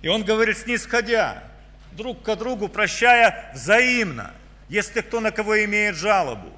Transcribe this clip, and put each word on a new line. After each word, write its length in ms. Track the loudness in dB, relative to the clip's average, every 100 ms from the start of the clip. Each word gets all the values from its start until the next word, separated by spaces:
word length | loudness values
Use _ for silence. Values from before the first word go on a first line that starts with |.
И 60 | -2
он 160 | -2
говорит: 340 | 0 0 2 0
«Снисходя 840 | -4 -6 -2 -2 0 0 0 -4 -16 -20 -20 -20 -20
друг 320 | -14 -12 -10
к 120 | -6 -4
другу, 320 | -4 -4 -6
прощая 840 | -2 -2 2 6 8 6 4 -14
взаимно, 800 | -12 2 4 4 0 -2 -6 -12 -16 -20 -20 -6
если 320 | -4 -2 -6
кто 180 | -4 -2
на 120 | -2
кого 320 | -2 0 2
имеет 320 | 2 0 0 -2
жалобу. 560 | 2 2 2 -6 -14